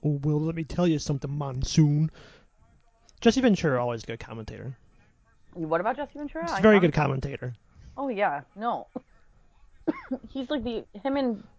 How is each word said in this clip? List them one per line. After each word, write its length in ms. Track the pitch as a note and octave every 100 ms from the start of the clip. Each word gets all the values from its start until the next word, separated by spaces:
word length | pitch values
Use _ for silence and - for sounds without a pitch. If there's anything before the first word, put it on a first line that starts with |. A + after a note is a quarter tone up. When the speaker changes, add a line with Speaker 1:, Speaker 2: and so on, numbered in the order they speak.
Speaker 1:
Oh, 160 | D3+ C#3+
well, 160 | C#3+ D3+
let 160 | D#3 E3
me 80 |
tell 240 | D#3 - F3
you 120 | D3+
something, 320 | - C#3+ C#3+
Monsoon. 800 | C#3+ C#3+ B2+ C3+ - D3+ D3 D#3 - - - _ _ - _ _ _ _ -
Jesse 180 | A#3 B3
Ventura, 400 | B3 G3 D#3+ B2+
always 220 | A#2+ A#2
a 40 | -
good 120 | A2+
commentator. 560 | - A2+ A2 G#2 G#2 C3 - _ _ _ _ _ - -
Speaker 2:
You, 100 | D#3+
what 120 | E3
about 160 | G3+ B3+
Jesse 220 | C#4+ C#4
Ventura? 240 | D4 D#4 E4+
Speaker 1:
He's 60 |
a 40 | G3+
Speaker 2:
I 40 |
Speaker 1:
very 140 | G#3 G#3
Speaker 2:
found 60 |
Speaker 1:
good 120 | E3+
commentator. 600 | D3+ C#3+ C3 C#3 C3+ B2 A#2+ _ - - -
Speaker 2:
Oh, 140 | C#4
yeah. 320 | G#3 G3+ D3 - -
No. 320 | A#3 A#3+ - - - _ - _ - _ - - -
<coughs> 420 | - - B3+ -
He's 200 | C4+ B3+
like 140 | D4+
the, 200 | A#3 A3+ - G#3
him 120 | C4+ C#4
and 260 | C4 G#3 -